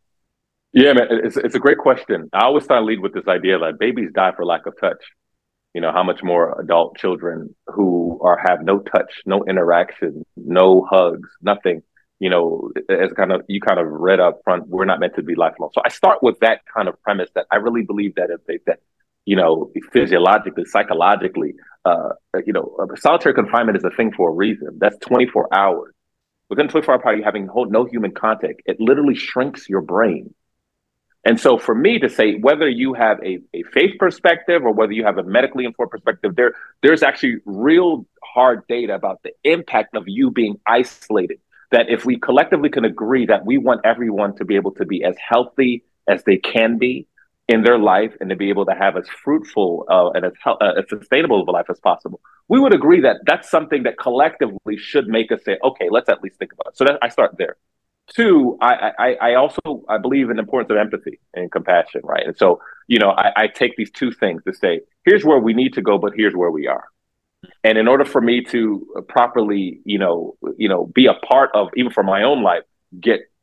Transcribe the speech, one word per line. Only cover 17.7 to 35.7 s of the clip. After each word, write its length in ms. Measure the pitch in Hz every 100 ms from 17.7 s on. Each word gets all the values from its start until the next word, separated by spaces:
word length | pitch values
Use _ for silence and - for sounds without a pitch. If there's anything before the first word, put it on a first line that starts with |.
| 117
believe 320 | 101 104 101 90
that 160 | 87
if 120 | 85 -
they, 100 | 87 -
that, 140 | - _ _ _ _ -
you 100 | 98
know, 360 | 85 80 76 - -
physiologically, 720 | 127 101 90 90 107 98 87 87
psychologically, 880 | - 101 82 90 104 95 - 73 - _ _ -
uh, 240 | 85 - - _ - -
you 60 |
know, 220 | 165 - -
uh, 160 | 185 -
solitary 400 | 147 170 - 131
confinement 420 | 104 117 117 95
is 60 |
a 80 | 90
thing 200 | - 113
for 200 | 104 87
a 20 |
reason. 460 | 80 104 110 73 78
That's 180 | 104 -
twenty-four 560 | - 123 123 - -
hours. 400 | 98 98 87 - _ _ _ _ _ -
Within 180 | - 151
twenty-four 280 | 160 151 127
hour 60 |
period, 160 | 123 110
you're 60 | 104
having 200 | 101 95
no, 200 | 107 120
no 200 | 110 123
human 260 | 120 101
contact. 520 | - 113 107 78 - -
It 140 | -
literally 340 | 113 139 147
shrinks 560 | 123 - 127 135 - -
your 120 | 95
brain. 520 | 80 90 113 82 - _ _ _ _ _ _ _ _ _ 104
And 140 | 117
so 180 | 147 117
for 160 | -
me 260 | 113 170 233
to 100 | 131
say, 260 | - 107 104
whether 320 | 117 151 151
you 260 | 117 131 120
have 220 | 113 101
a, 160 | 95 90 -
a 100 | 85 -
faith 220 | - 180 -
perspective 680 | 185 165 180 170 - 170 127
or 80 |
whether 180 | 107 110
you 140 | 107 110
have 120 | 95
a 60 |
medically 400 | 92 110 131 135
informed 280 | 123